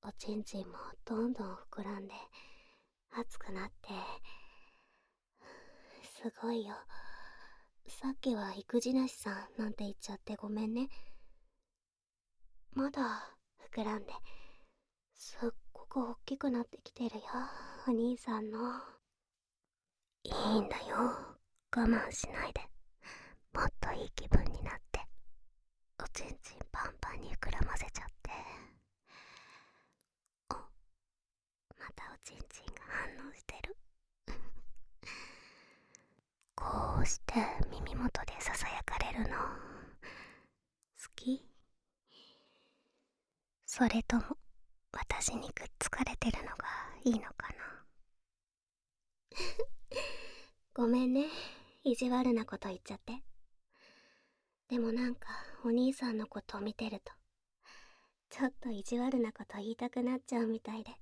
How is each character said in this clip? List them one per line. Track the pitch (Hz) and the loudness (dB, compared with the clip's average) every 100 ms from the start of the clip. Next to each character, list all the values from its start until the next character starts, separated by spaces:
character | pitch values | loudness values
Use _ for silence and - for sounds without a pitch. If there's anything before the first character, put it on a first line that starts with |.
お | 220 | -8
ち | - - | -6 -4
ん | 214 | -4
ち | 214 196 | -4 -6
ん | - | -6
も | - - - | -8 -12 -10
ど | - 220 | -4 0
ん | 233 | 2
ど | 247 | 0
ん | 196 185 - | -4 -6 -10
膨 | 208 | -8
ら | 202 202 | -6 -6
ん | 196 | -8
で、 | - - - - - - _ _ _ _ | -12 -16 -18 -20 -20 -20 _ _ _ _
熱 | - 233 - | -6 -4 -2
く | - | -2
な | 190 202 | -2 -4
っ | - | -8
て。 | - 196 180 - - - - - - _ _ _ _ _ _ _ - - - - - - - - | -8 -6 -6 -6 -6 -8 -12 -18 -20 _ _ _ _ _ _ _ -20 -20 -18 -20 -20 -20 -18 -8
す | 233 - | -8 -4
ご | 233 | 0
い | 233 202 | 0 -2
よ。 | - - - - - - - - - - - - | -8 -6 -6 -4 -6 -8 -12 -16 -18 -20 -18 -12
さ | - 269 | -4 -2
っ | |
き | 269 269 | 0 2
は | 220 196 | 2 0
育 | 190 - 240 | -6 0 2
児 | 240 | 4
な | 262 262 | 4 2
し | |
さ | - - 196 - - | -2 -4 -4 -6 -4
ん | |
な | 220 | -2
ん | |
て | 220 | -2
言 | 208 | -4
っ | - | -6
ち | - | -8
ゃ | |
っ | 196 | -10
て | - 208 | -6 -6
ご | 208 | -2
め | 208 | -2
ん | 220 | 0
ね。 | 226 269 - - - - - _ _ _ _ _ _ _ _ _ _ - - - | 0 0 -2 -6 -8 -12 -18 _ _ _ _ _ _ _ _ _ _ -18 -18 -6
ま | 269 277 | -2 -2
だ | 285 240 - - - _ _ - | 0 0 -2 -6 -16 _ _ -8
膨 | 233 | -2
ら | 214 214 | -2 -2
ん | - | -4
で、 | - - - - - - _ _ _ _ | -6 -4 -6 -8 -12 -20 _ _ _ _
す | _ - - 233 | _ -12 -2 -2
っ | - - | -2 -10
ご | - | -12
く | - 277 | -4 -2
大 | 240 240 | -2 -4
き | - 269 | -6 0
く | 285 | 2
な | 240 | 2
っ | |
て | 233 - | -2 -8
き | - | -16
て | - 233 | -4 -4
る | 220 | -4
よ、 | - 247 254 - - - - | -6 -4 -4 -6 -10 -4 2
お | |
兄 | 226 233 247 | 4 4 2
さ | - 220 | -2 -2
ん | 214 | -2
の。 | 220 240 254 - - _ _ _ _ _ _ _ _ _ _ _ _ | -2 -2 -4 -10 -18 _ _ _ _ _ _ _ _ _ _ _ _
い | - | -4
い | - 208 220 | 0 6 6
ん | 208 | 4
だ | - - | -2 -2
よ。 | - 240 - - - _ _ _ | 2 2 2 -8 -16 _ _ _
我 | - 226 | 4 6
慢 | 233 - | 6 4
し | - - | -4 -4
な | - - | -2 -2
い | |
で。 | - - - - - - - - - - | -4 -6 -10 -14 -18 -16 -16 -16 -20 -6
も | - | 4
っ | - - | 4 4
と | - | 0
い | - - | 0 -2
い | |
気 | - - | -4 10
分 | - | 12
に | - - | 12 4
な | - | -2
っ | - - | -4 -4
て。 | - - - - - - _ _ _ _ _ | -4 -4 -6 -6 -10 -12 _ _ _ _ _
お | - | -6
ち | - | -4
ん | - - | -6 -8
ち | - | -12
ん | - - | -12 -6
パ | - - | -4 -4
ン | - | -4
パ | - | -6
ン | - | -4
に | - - | -2 0
膨 | - | 2
ら | - | 4
ま | - - | 6 4
せ | - | -2
ち | - | -4
ゃ | |
っ | - - | -8 -8
て。 | - - - - - - _ _ _ - - - - - - _ _ _ _ _ _ _ _ | -8 -8 -10 -12 -16 -20 _ _ _ -20 -20 -20 -20 -20 -20 _ _ _ _ _ _ _ _
お、 | |
ま | - - - - _ _ _ _ _ _ _ _ - - | -6 -6 -18 -20 _ _ _ _ _ _ _ _ -14 -14
た | - - | -12 -12
お | - | -14
ち | - | -16
ん | - - | -12 -12
ち | - | -10
ん | - | -12
が | - - | -12 -6
反 | - - 262 277 | -4 -4 -6 -12
応 | |
し | - | -10
て | - - | -12 -10
る。 | - 403 - _ _ _ - | -10 -10 -16 _ _ _ -4
<laughs> | - - - - - - - - - - - - - - - _ - _ _ _ _ _ - | 0 2 2 -2 -4 -6 -10 -12 -12 -14 -16 -20 -20 -20 -20 _ -20 _ _ _ _ _ -4
こ | - - - - | 0 2 4 8
う | - | 8
し | - | 8
て | - 233 214 - - | 4 4 4 6 4
耳 | - - | 4 -2
元 | - 247 - | 2 2 2
で | - - | -2 -2
さ | - | -2
さ | - - | 0 0
や | - | -2
か | - - | -2 0
れ | - | 0
る | - 226 | 2 0
の、 | - | 2
好 | - - - - - - - - - - _ _ _ _ _ - - - | -2 -4 -10 -12 -14 -16 -16 -14 -16 -20 _ _ _ _ _ -18 -14 -6
き？ | 254 262 - - _ _ _ _ _ - - - _ _ _ _ _ _ _ _ _ _ _ _ - | -2 -2 -4 -20 _ _ _ _ _ -20 -20 -20 _ _ _ _ _ _ _ _ _ _ _ _ -10
そ | - 240 | 4 6
れ | 226 | 6
と | - 240 | 4 2
も、 | - 285 - - - - _ | 4 -6 -8 -18 -20 -20 _
私 | - - - - 233 | -6 0 2 2 0
に | - | -2
く | - | -2
っ | - - | -2 -4
つ | - | -2
か | - | 2
れ | 262 - | 0 2
て | 233 | 2
る | - | 2
の | - - | -2 -6
が | - - - - | -4 -4 -8 2
い | 254 | 4
い | 220 | 4
の | - | 0
か | - - | -8 -8
な？ | - - - - - - _ _ _ _ _ _ _ _ _ _ _ _ | -6 -10 -12 -18 -20 -20 _ _ _ _ _ _ _ _ _ _ _ _
<laughs> | - - - 453 - - 523 - - - - - _ _ | 0 2 4 2 2 -2 -4 -2 -4 -8 -14 -20 _ _
ご | - 240 | 2 6
め | 247 254 | 6 6
ん | |
ね、 | 254 302 320 - - - - | 6 4 -2 -10 -14 -20 -2
意 | 285 | 2
地 | 247 254 | 2 4
悪 | 247 254 | 4 6
な | 233 226 | 4 2
こ | 196 | -4
と | 202 | -4
言 | 180 | -6
っ | |
ち | - | -8
ゃ | 196 | -10
っ | |
て。 | - 247 - - - - _ _ - - - _ _ _ _ _ _ | -6 -6 -6 -12 -16 -20 _ _ -20 -20 -20 _ _ _ _ _ _
で | 247 | 2
も | 226 | 4
な | 233 247 | 4 2
ん | 247 | 0
か、 | - 214 - - | -4 -6 -8 -2
お | 233 | 4
兄 | 240 254 | 6 6
さ | 269 254 | 4 0
ん | 220 | 0
の | 214 | -2
こ | 208 | -6
と | - 208 | -6 -4
見 | 202 | -4
て | 214 220 | -2 -4
る | 208 | -4
と、 | - - _ _ _ _ - - - - _ _ _ | -10 -18 _ _ _ _ -20 -20 -20 -20 _ _ _
ち | - | 2
ょ | 262 | 2
っ | - | 2
と | 254 | -4
意 | 208 | -4
地 | 202 240 | 0 2
悪 | 247 269 | 4 4
な | 226 | 2
こ | - | 0
と | 214 208 | -10 -6
言 | 208 | -4
い | 226 | -2
た | 247 | -2
く | 247 | 0
な | 247 254 | 2 0
っ | |
ち | - 240 | 0 2
ゃ | |
う | 226 | 2
み | 226 | 0
た | - 220 | -2 -6
い | |
で。 | 220 247 | -8 -14